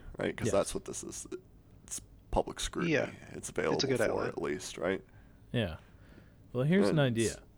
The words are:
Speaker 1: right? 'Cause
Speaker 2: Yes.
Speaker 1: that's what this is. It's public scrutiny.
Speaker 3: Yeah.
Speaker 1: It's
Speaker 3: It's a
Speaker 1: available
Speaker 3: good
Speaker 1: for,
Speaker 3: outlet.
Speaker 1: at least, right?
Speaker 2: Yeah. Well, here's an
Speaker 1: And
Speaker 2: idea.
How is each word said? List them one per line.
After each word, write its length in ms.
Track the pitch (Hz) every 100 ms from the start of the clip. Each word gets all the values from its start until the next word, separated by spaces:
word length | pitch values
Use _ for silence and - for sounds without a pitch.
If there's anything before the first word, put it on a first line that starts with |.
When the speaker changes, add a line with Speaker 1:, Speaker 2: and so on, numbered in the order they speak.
| - -
Speaker 1:
right? 180 | 92 -
'Cause 100 | 117
Speaker 2:
Yes. 60 |
Speaker 1:
that's 200 | 98 -
what 100 | -
this 180 | - -
is. 240 | - - - - - - - -
It's 160 | - - - - -
public 300 | - - -
scrutiny. 320 | - - 170
Speaker 3:
Yeah. 160 | 151 - - -
Speaker 1:
It's 180 | - -
Speaker 3:
It's 100 | -
a 20 |
Speaker 1:
available 200 | - - -
Speaker 3:
good 80 | 123
Speaker 1:
for, 60 |
Speaker 3:
outlet. 240 | 107 101 -
Speaker 1:
at 140 | -
least, 340 | 78 73 - -
right? 240 | 87 95 - - - - -
Speaker 2:
Yeah. 240 | 123 101 80 - - - - - - -
Well, 120 | 123
here's 200 | 143 185 202
an 100 | 170
Speaker 1:
And 20 |
Speaker 2:
idea. 400 | 135 113 110 - -